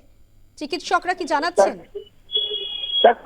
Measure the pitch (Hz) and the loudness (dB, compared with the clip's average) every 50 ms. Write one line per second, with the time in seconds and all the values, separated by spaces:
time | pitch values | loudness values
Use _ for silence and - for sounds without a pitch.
0 | _ _ _ _ - _ _ - - _ _ - 302 - - 339 - - 381 349 | _ _ _ _ -20 _ _ -20 -20 _ _ -12 -8 -6 -6 -8 -2 0 0 0
1 | - 349 359 370 370 - 320 285 302 349 349 - 196 - 220 175 - - - - | 0 -2 -4 -4 -2 -2 -2 0 0 0 2 4 2 2 2 -4 -12 -16 -16 -16
2 | - - _ _ _ - - - - - - - - - - - - - - - | -16 -16 _ _ _ -6 -4 -4 -4 -4 -6 -8 -8 -8 -8 -8 -6 -2 2 4
3 | - 226 233 - - | 6 6 4 4 2